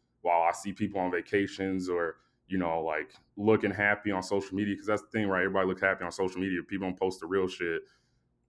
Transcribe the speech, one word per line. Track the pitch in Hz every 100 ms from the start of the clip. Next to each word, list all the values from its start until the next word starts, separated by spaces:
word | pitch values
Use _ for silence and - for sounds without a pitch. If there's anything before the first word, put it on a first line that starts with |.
| _ _
while | 87 85
I | 82
see | - 101
people | 95 104 98
on | 90
vacations | 87 - 101 98 - 95 95 90
or, | 87 85 - _ _ -
you | 95
know, | 85 82
like, | 80 78 76 - _ -
looking | 104 107 104
happy | 95 104 104 104
on | 95
social | 92 101 98 95
media? | 101 98
'Cause | 104
that's | 104
the | -
thing, | 113 101
right? | 92
Everybody | 95 95 92
looks | 92
happy | 98 92 87
on |
social | - 95 90
media. | 95 90
People | 85 95 92
don't | 92
post | 95 92
the | 82
real | 95 92
shit. | - 85 80 - _ _ _ _ _